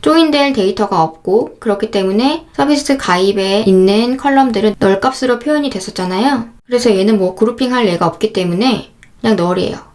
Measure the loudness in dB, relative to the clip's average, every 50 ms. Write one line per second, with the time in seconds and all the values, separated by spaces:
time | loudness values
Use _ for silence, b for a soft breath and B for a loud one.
0 | 2 2 4 4 4 4 2 2 0 0 0 0 0 0 0 -2 -2 -2 0 0
1 | 0 -2 -4 -8 _ 0 0 0 0 -2 -8 -8 -4 -4 -2 -2 -4 -4 -2 -2
2 | -2 0 0 0 0 0 -2 -2 -8 -10 _ -2 0 2 2 0 0 -2 -2 -2
3 | 0 -2 0 2 2 0 0 0 0 0 0 2 2 4 4 4 4 4 4 2
4 | 2 0 -2 -2 -2 0 0 2 0 0 0 0 0 0 0 0 0 0 2 2
5 | 0 -2 -2 -2 -2 -2 -2 -2 -2 -2 -2 -2 -2 -4 -6 -8 -10 -10 -8 -6
6 | -6 -4 -2 0 0 0 0 -2 -4 -8 -14 -20 _ _ -2 0 2 2 2 4
7 | 2 2 2 2 0 -2 0 0 -2 -2 0 -2 -2 -2 0 0 0 0 0 0
8 | 0 -2 -2 -2 -4 -2 -2 -2 -2 -2 -2 0 0 0 0 -2 -4 -12 _ _
9 | -20 -20 _ -6 0 0 0 0 0 -2 0 -2 -2 -4 -6 -10 -14 -20 _